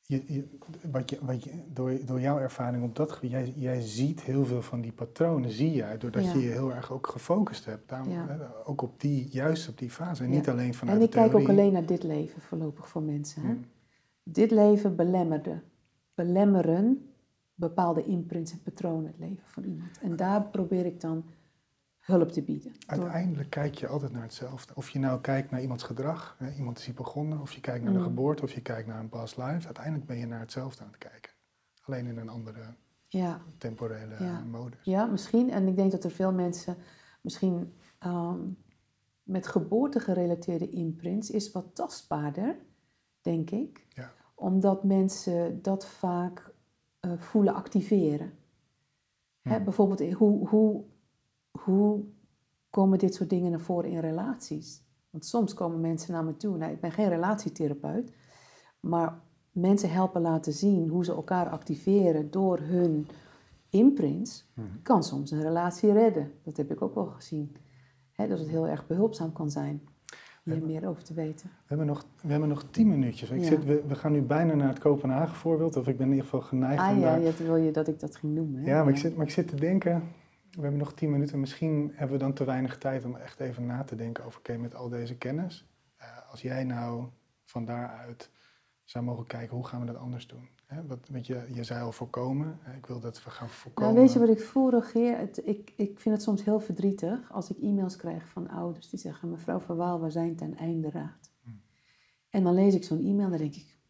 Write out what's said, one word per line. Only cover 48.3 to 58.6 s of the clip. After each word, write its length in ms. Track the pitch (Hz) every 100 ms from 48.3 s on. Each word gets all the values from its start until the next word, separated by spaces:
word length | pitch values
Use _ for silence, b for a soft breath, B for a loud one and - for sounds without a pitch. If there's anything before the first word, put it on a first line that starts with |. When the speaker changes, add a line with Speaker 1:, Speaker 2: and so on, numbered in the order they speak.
| - _ _ _ _ _ _ _ _ _ _
Speaker 2:
Hè, 120 | 131 220
Speaker 1:
Hmm. 80 |
Speaker 2:
bijvoorbeeld, 480 | 196 190 196 196 151
hoe, 360 | 185 208 208 -
hoe 360 | 214 220 202 - _ _ _ _ _ _ -
hoe 440 | - 190 208 208 208 - _ _ _ _ _
komen 280 | - 190 190
dit 160 | 190
soort 160 | 185 175
dingen 200 | 180 175
naar 100 | 170
voren 300 | 170 175 170
in 100 | 170
relaties? 840 | 160 160 220 247 - 156 - - _ _ _
Want 140 | 160 -
soms 280 | 240 202
komen 260 | - 175 165
mensen 320 | 165 165 165
naar 120 | 165
me 120 | 160 156
toe. 200 | 208 170
Nou, 160 | 160
ik 80 | 160
ben 120 | 170
geen 160 | 165 208
relatietherapeut, 1040 | 170 180 208 165 - 156 143 147 185 247 b b b b b